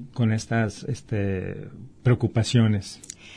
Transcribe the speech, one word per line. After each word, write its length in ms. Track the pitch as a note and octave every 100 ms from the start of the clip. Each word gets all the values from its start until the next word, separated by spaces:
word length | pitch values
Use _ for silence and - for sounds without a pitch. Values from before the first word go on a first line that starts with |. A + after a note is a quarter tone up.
| -
con 180 | - A2
estas, 500 | A2 - A2+ A2 -
este, 840 | - A#2 - G#2+ G2 F#2+ F#2 G2 G2 - - -
preocupaciones? 960 | B2 B2 A2+ A#2+ A2+ B2 A2 G2+ - - - - -